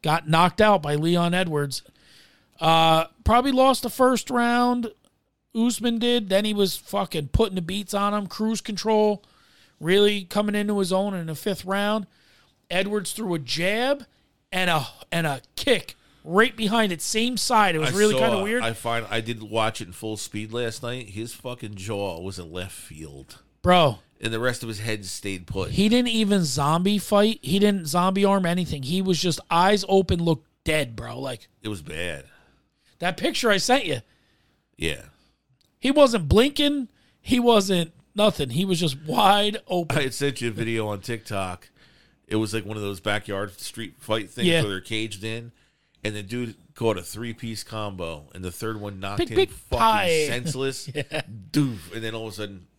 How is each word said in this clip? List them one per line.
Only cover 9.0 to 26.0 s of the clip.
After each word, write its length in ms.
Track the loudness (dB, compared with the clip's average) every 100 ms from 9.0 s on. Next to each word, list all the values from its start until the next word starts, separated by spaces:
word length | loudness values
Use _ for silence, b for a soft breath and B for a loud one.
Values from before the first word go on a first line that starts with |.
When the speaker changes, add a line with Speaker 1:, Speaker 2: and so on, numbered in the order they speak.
| 4 0 b b b b b b
Speaker 1:
really 420 | 2 6 6 4
coming 320 | -2 0 2 0
into 240 | 0 0
his 140 | 2
own 200 | 0 0
in 120 | -4 -6
the 80 | -4
fifth 300 | -4 -4 -2
round. 420 | -2 0 0 -4 b b b b b _
Edwards 420 | -2 0 -2 -4
threw 220 | -6 -4
a 60 | -4
jab 680 | -4 -2 0 0 0 -2 -4 _ _ _ _
and 160 | -2 2
a, 180 | 0 -2 -14 -6
and 160 | -2 -2
a 140 | -4 _ -6
kick 380 | 0 0 -2 -20 b b
right 320 | -2 2 2 2
behind 380 | 0 2 0
it, 80 | -2
same 340 | -4 -2 -2 -2
side. 400 | 2 4 4 2
It 40 |
was 140 | 0
Speaker 2:
I 40 | 2
Speaker 1:
really 160 | 4 4
Speaker 2:
saw, 120 | 2
Speaker 1:
kinda 140 | 2
weird. 200 | 0 -2
Speaker 2:
I 80 | -2
find, 340 | -4 -4 -4 -2
I 100 | -4
did 240 | -4 -8
watch 380 | -4 0 0 -2
it 60 | -12
in 60 |
full 220 | -10 -8 -8
speed 380 | -8 -10 -8
last 300 | -6 -6 -6
night. 260 | -10 -10 -12
His 240 | -10 -10
fucking 420 | -12 -14 -12 -12 -12
jaw 460 | -8 -4 -4 -6
was 180 | -10 -10
in 100 | -10
left 180 | -10 -10
field. 680 | -12 -18 -16 -16 -16 -20 -20 _ _
Speaker 1:
Bro, 380 | 4 6 4 0 _ _
Speaker 2:
and 100 | -6
the 80 | -2
rest 220 | -2 -4
of 60 | -8
his 100 | -8
head 240 | -6 -6 -8
stayed 420 | -8 -8 -8 -6
put. 240 | -6 -2
Speaker 1:
He 180 | 2 4
didn't 200 | 4